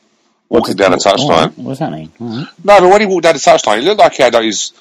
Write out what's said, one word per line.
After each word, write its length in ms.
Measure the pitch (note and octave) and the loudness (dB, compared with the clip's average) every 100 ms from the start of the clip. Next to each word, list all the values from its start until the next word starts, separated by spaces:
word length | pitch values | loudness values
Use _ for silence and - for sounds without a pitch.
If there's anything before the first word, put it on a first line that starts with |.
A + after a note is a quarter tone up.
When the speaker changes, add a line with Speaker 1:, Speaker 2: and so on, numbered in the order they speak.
| _ _ _ _ _ | _ _ _ _ _
Speaker 1:
What 120 | A#2+ | -2
Speaker 2:
walking 140 | G#2+ F#2+ | -2 -2
Speaker 1:
did 80 | |
Speaker 2:
down 80 | F#2+ | 0
a 20 | F2+ | 0
Speaker 1:
all 40 | |
Speaker 2:
touchline. 280 | G2+ G#2 C#3+ | 0 0 0
Speaker 1:
right. 280 | E3 D#3+ - | 0 -2 -6
What 140 | - | -14
does 80 | C3 | -10
that 120 | D3+ | -10
mean? 200 | D#2+ D#2+ _ | -10 -16 _
All 60 | A#2 | -12
right. 200 | A2+ C3+ _ | -10 -12 _
Speaker 2:
No, 160 | F3+ G3+ | 2 4
but 100 | F3+ | 6
when 120 | G3+ | 2
he 60 | G#3 | 2
walked 160 | F#3 | -2
down 100 | E3 | 0
the 60 | D#3 | 0
touchline, 400 | - D#3+ - G#2+ | 2 2 2 -2
he 40 | D3+ | -2
looked 140 | G#3 | 2
like 140 | E3 | 0
he 100 | - | 2
had, 100 | B2+ | 0
like, 100 | A#2 A2 | 0 -2
his, 260 | G2 - _ | -6 -10 _